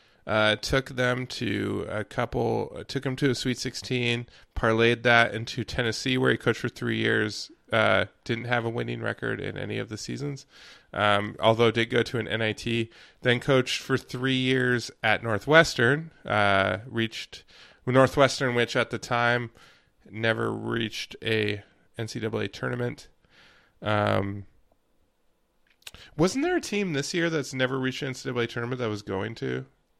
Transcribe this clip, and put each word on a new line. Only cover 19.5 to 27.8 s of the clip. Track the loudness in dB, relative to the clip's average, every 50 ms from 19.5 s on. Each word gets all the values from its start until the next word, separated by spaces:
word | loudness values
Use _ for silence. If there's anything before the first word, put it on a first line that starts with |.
| -12 -16 -20 -20 -20 _ _ _ _ _ _ -14
never | -8 -2 0 0 2 2 0 -2 -2
reached | -4 -4 -4 -2 -2 -4 -4 -6 -8 -12 -12 -12 -8 -4
a | 0 0 0 0 0 -2 -4 -8 _ _ _ _ _ _
N | -8 -8
C | -8 -6 -6
double | -6 -4 -4 -4
A | -4
tournament. | -4 -6 -6 -6 -6 -4 -4 -6 -6 -8 -10 -16 -20 _ _ _ _ _ -20 -20 -20 _ _ _ _ _ -8
Um, | -4 -2 0 2 2 2 2 0 0 -2 -6 -10 -12 -16 _ _ _ _ _ _ _ _ _ _ _ _ _ _ _ _ _ _ _ _ _ _ _ _ _ _ -20 -20 -20 -20 -20 -8 0
wasn't | 2 2 2 2 2 0
there | 2 2
a | 0
team | 0 0 -2 -2 0 0 -2
this | -2 -2 -2 -2
year | 0 0 0
that's | 0 -2 -4 -4 -2
never | -2 0 0 0
reached | 0